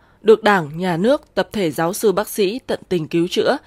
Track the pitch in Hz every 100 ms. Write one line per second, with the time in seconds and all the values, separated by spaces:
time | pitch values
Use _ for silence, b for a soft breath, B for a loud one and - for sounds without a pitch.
0 | b b 208 220 208 196 147 160 185 165
1 | 220 294 - - 180 220 170 139 165 208
2 | 214 185 214 - 190 254 - 202 - 180
3 | 156 170 175 - - 262